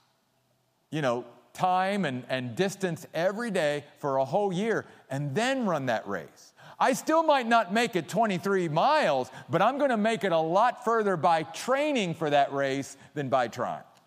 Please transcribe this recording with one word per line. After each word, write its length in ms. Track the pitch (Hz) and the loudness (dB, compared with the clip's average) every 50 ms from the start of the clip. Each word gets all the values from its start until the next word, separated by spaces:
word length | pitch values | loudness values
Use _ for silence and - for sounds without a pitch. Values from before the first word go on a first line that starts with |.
| _ _ _ _ _ _ _ _ _ _ _ _ _ _ _ _ _ _ | _ _ _ _ _ _ _ _ _ _ _ _ _ _ _ _ _ _
you 100 | 143 156 | -4 -2
know, 240 | 147 123 120 123 120 - - - _ _ - | 0 0 0 0 -4 -10 -18 -20 _ _ -6
time 520 | - 185 185 180 185 190 196 202 208 180 | -2 0 0 2 2 0 0 0 0 -2
and, 200 | 139 127 123 - - | -2 -4 -6 -6 -4
and 260 | 135 131 127 123 113 | -4 -4 -4 -6 -2
distance 520 | - 185 196 196 - 196 180 165 - - - - | -2 -2 -2 -2 -4 -4 -4 -4 -6 -10 -8 -4
every 360 | 160 170 190 196 214 240 233 | -2 -2 0 -2 -2 -6 -4
day 360 | 180 185 156 147 147 147 135 - - | -2 0 0 0 0 -2 -6 -10 -14
for 200 | _ - 143 135 | _ -4 -2 0
a 80 | 135 135 | 0 0
whole 280 | 127 151 208 - - 175 | 0 0 -2 0 0 -2
year 320 | 180 214 226 202 147 - - - - _ - | -2 -2 -2 -2 -2 -4 -8 -16 -20 _ -8
and 240 | 135 139 147 143 131 | -6 -6 -4 -4 -2
then 320 | 202 233 262 269 262 233 | -2 0 0 0 0 0
run 220 | 190 165 143 135 | 0 0 0 0
that 200 | 127 113 104 - | 0 -2 -2 -2
race. 460 | 98 101 85 73 - - - - - _ - - - - - | -4 -6 -8 -8 -10 -16 -20 -20 -20 _ -20 -20 -20 -4 0
I 140 | 196 247 262 | 0 2 2
still 300 | - - 285 311 330 320 | 0 0 2 2 2 4
might 240 | 311 285 262 240 | 4 2 2 2
not 260 | 226 233 233 214 180 196 | 4 2 2 2 2 0
make 220 | 226 240 - - | 0 0 2 0
it 120 | 175 135 | -4 -4
twenty-three 600 | - 165 208 233 214 185 170 - 196 196 190 175 | -2 -2 0 0 0 0 -2 0 0 0 0 0
miles, 640 | 160 147 160 202 262 311 302 240 165 143 131 123 - - - - - | 0 0 2 2 4 4 4 2 2 2 0 -2 -4 -10 -16 -8 -4
but 120 | 131 165 | 0 2
I'm 160 | 196 233 277 | 2 2 2
gonna 200 | 269 285 269 240 | 2 0 0 2
make 260 | 214 202 226 226 - 202 | 2 2 0 0 0 0
it 80 | 190 | 0
a 60 | 165 | 2
lot 460 | 160 160 160 175 196 233 247 226 - - | 2 0 2 2 4 4 2 0 -2 -2
further 340 | 220 233 226 214 202 190 | 0 0 2 2 2 0
by 260 | 156 160 175 165 160 160 | 2 4 4 2 2 0
training 720 | - - - - 233 262 277 294 302 285 240 196 170 160 | -4 -8 -8 -2 0 0 2 2 2 0 0 0 -2 -2
for 140 | - 165 147 | -2 0 2
that 240 | 143 143 139 - 135 | 4 4 4 2 0
race 440 | 139 139 135 135 139 131 - - - - - - | -2 -2 0 -2 -4 -6 -8 -14 -18 -20 -12 -8
than 160 | 151 139 127 | -8 -2 0
by 180 | 131 131 123 | 0 0 0
trying. 360 | 110 - - 110 92 80 73 - - _ _ _ | -2 -4 -4 -4 -4 -4 -8 -12 -18 _ _ _